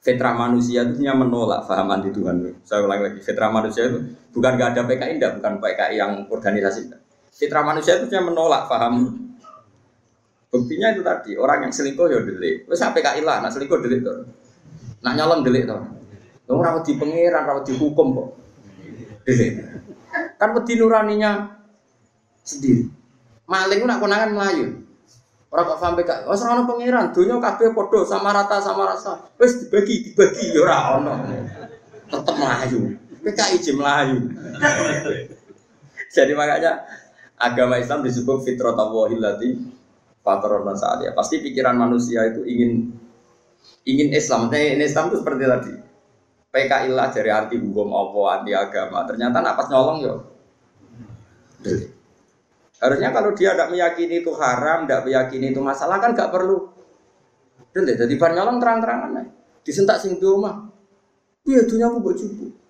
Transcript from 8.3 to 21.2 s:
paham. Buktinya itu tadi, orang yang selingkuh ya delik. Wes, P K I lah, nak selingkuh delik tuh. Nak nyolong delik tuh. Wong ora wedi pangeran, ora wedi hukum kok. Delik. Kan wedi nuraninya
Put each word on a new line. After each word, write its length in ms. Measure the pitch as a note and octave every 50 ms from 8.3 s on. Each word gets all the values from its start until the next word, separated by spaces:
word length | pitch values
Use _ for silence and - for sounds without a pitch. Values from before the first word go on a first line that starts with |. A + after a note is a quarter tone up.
| E3+ E3 D#3+ E3 C#3+ C3 - -
paham. 560 | C3 A2+ A#2 A#2+ B2 A#2+ B2+ C3 - - - - - - - - - - _ _ _ _ _ _ _ _ _ _ _ _ _ _ _ _ _ _
Buktinya 400 | - B2 A#2+ B2 D#3 F3 G#3 A3+
itu 80 | G#3 F#3+
tadi, 400 | - - - - - - F#2 F2
orang 240 | A2+ C#3 D3 D3+ -
yang 80 | -
selingkuh 400 | - - C#3+ C3+ C3+ C3+ F3 E3+
ya 80 | C#3 A2+
delik. 480 | G#2 G2 F#2 F2+ F2 E2 - - - -
Wes, 160 | E3 - -
P 120 | - - E3
K 80 | D3+ C#3+ -
I 80 | D3+ D3+
lah, 160 | D#3 C3+ G#2+
nak 160 | G#2+ - A#2+
selingkuh 240 | C3+ C#3 C3+ C3 A#2
delik 240 | - A#2+ B2 A#2+ A#2+
tuh. 240 | - - - - - - - _ _ _ _ _ - - - - - - _
Nak 120 | - B2 C3
nyolong 240 | D3 D#3 D#3+ E3+ D#3+
delik 240 | C3 B2+ B2 B2 A#2+
tuh. 160 | A#2 G#2+ F#2+ - - - - - - - - - - _ _ _ -
Wong 80 | - D#3
ora 160 | E3+ E3+ D#3+
wedi 240 | D#3+ E3 - D3 -
pangeran, 480 | D3+ D3+ D#3+ E3+ E3+ F3 E3+ D#3 D3+ D3
ora 160 | C#3 C#3 C3+
wedi 80 | -
hukum 340 | B2+ B2+ D3+ D3 D3 E3 D3 C3
kok. 160 | B2+ A#2+ - - - - - - - - - - - - - - - - - - - - -
Delik. 280 | C3 - B2+ - - - - - - - - - - - - - - - - E4 - -
Kan 160 | _ G3+ A3
wedi 240 | A3+ A#3+ G#3+ A#3 A#3+
nuraninya 720 | A3+ A3+ A3+ A3+ A3 G#3+ G#3+ G#3+ G#3+